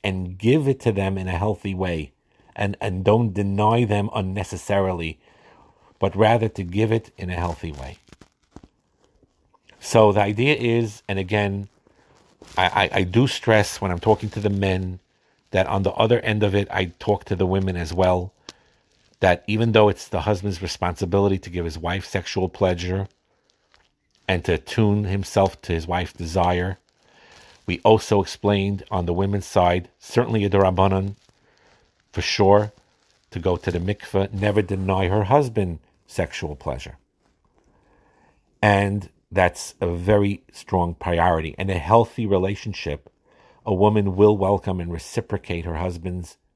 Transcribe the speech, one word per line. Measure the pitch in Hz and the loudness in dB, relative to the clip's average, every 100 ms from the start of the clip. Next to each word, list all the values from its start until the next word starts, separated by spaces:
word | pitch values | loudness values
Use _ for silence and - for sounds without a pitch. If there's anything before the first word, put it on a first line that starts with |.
and | 101 92 90 92 | -4 -4 -6 -2
give | 110 147 139 | 2 2 2
it | 131 | 0
to | 120 | 0
them | 98 95 95 | 0 -2 -2
in | 92 | -4
a | 90 | -2
healthy | 104 101 101 | -2 -4 -6
way, | 92 92 82 73 _ _ _ _ - | -4 -4 -4 -6 _ _ _ _ -6
and, | 101 101 | -6 -4
and | 107 92 | -6 -2
don't | 92 110 117 | 2 4 2
deny | 95 98 98 104 117 | -2 -2 2 2 2
them | 117 104 101 110 | 2 0 -2 -4
unnecessarily, | 95 95 95 90 - 101 95 90 82 78 _ _ _ _ _ _ _ - | -4 -4 -6 -8 -2 0 0 -2 -6 -10 _ _ _ _ _ _ _ -4
but | 98 95 | -4 2
rather | 107 117 110 | 4 4 0
to | - | -4
give | 90 95 110 | -6 0 0
it | 110 - - | 0 -4 -12
in | 90 | -8
a | 87 | -4
healthy | 87 82 82 | -4 -6 -10
way. | 69 65 - _ - _ _ _ - - _ _ _ _ _ _ _ _ _ _ - | -10 -12 -14 _ -20 _ _ _ -20 -20 _ _ _ _ _ _ _ _ _ _ -14
So | - 117 107 | 2 6 6
the | 101 | 6
idea | 101 107 117 123 | 2 0 0 0
is, | 120 117 113 101 - | 0 0 0 -6 -6
and | 98 | -6
again, | 90 104 101 101 101 _ _ _ _ _ _ _ - - | -2 0 0 -4 -8 _ _ _ _ _ _ _ -10 0
I, | 92 | 2
I, | - 95 98 | 2 0 0
I | |
do | 92 104 131 | 0 2 2
stress | - - 110 98 - | 0 2 4 4 -2
when | 98 | -4
I'm | 87 | -2
talking | 110 104 107 | 2 0 0
to | 110 | -4
the | 104 | -2
men | 101 98 92 92 92 _ _ _ _ _ | 0 0 -2 -4 -10 _ _ _ _ _
that | 92 - | -2 0
on | 101 | 0
the | 98 | -2
other | - 113 120 | 0 2 2
end | - 107 | 0 0
of | 104 101 | 0 0
it, | 101 | -2
I | 101 92 - | -4 -6 -6
talk | - - - | -2 -2 -2
to | 92 | -2
the | 95 | 0
women | 95 95 87 | 0 -2 -4
as | 80 | -4
well, | 85 92 90 92 _ - - _ _ _ _ _ - | 0 2 2 -2 _ -20 -20 _ _ _ _ _ 0
that | 95 87 - | 2 2 0
even | 107 117 | 0 4
though | 110 104 | 6 6
it's | 95 - | 4 -4
the | - | -4
husband's | 107 101 101 87 | -2 -2 -2 -6
responsibility | 92 - 90 87 90 98 101 95 | -6 -4 -4 -4 0 2 2 0
to | - | -4
give | 87 85 | -6 -6
his | 80 | -6
wife | 85 95 - | -6 -6 -6
sexual | 95 - - 92 | -8 -6 -4 -4
pleasure | - 95 87 90 95 98 _ _ _ _ _ _ _ _ _ _ _ - | 0 0 0 -4 -4 -6 _ _ _ _ _ _ _ _ _ _ _ -4
and | 92 - | -4 0
to | |
attune | 82 - - 107 101 | -4 -2 0 2 2
himself | 104 98 92 - 95 - | -2 -4 -2 2 2 0
to | - | -6
his | 85 80 | -6 -4
wife's | 90 90 | -6 -6
desire, | - 85 90 87 90 92 92 _ _ _ _ - - - - - | -8 -4 0 0 0 -2 -6 _ _ _ _ -20 -20 -20 -16 -8
we | 90 | 0
also | 113 110 - 104 | 4 4 4 0
explained | 95 - 101 101 98 98 - | 0 -2 0 0 0 -4 -4
on | 95 87 | -4 -2
the | |
women's | 87 98 101 95 | -2 0 -2 0
side, | 101 90 90 87 _ | 2 4 2 -4 _
certainly | - - 123 113 | -4 -2 0 0
a | 98 | 2
Darabanan, | 98 95 92 98 95 98 101 _ _ _ _ _ _ _ _ _ | 4 2 4 2 2 -4 -8 _ _ _ _ _ _ _ _ _
for | - | -6
sure, | - - 98 101 107 - _ _ _ _ _ | -4 2 6 6 4 -8 _ _ _ _ _
to | 92 | -6
go | 87 90 | -2 -2
to | - | -2
the | 87 | -4
mikveh, | 90 101 - 98 98 | -2 -6 -4 -2 -2
never | 98 104 101 | -2 0 0
deny | 92 95 95 95 95 | 0 -2 0 0 2
her | 101 98 | 0 2
husband | 143 131 113 92 82 _ _ _ | 2 2 -2 -4 -4 _ _ _
sexual | - 85 - 78 73 | -6 -6 -4 -10 -8
pleasure. | - 65 - - _ _ _ _ _ _ _ _ _ _ _ _ _ _ _ - | -8 -8 -10 -18 _ _ _ _ _ _ _ _ _ _ _ _ _ _ _ 0
And | 107 101 101 101 - _ - | 4 4 2 -2 -6 _ -6
that's | 92 90 - - - | 2 2 2 -12 -6
a | 90 | -4
very | 87 90 104 101 101 _ | -2 2 2 2 -2 _
strong | - - 92 87 85 | -20 -4 0 0 -4
priority. | - 85 87 82 80 - | -2 2 2 2 -2 -6
In | 95 | -4
a | 92 | -4
healthy | 80 113 110 - 110 | 4 4 4 -2 0
relationship, | 95 95 101 110 95 82 73 - _ _ _ _ _ | 0 0 -4 -8 -8 -8 -10 -12 _ _ _ _ _
a | - | -4
woman | 92 104 107 98 92 | 2 4 4 0 6
will | 104 104 | 6 6
welcome | 95 101 - 92 | 2 0 -2 -4
and | 85 | -6
reciprocate | 85 - - - 101 - 87 85 | -8 -8 -8 -6 -6 -6 -6 -6
her | 80 | -6
husband's | 90 85 90 90 85 - _ | -6 -6 -8 -8 -10 -16 _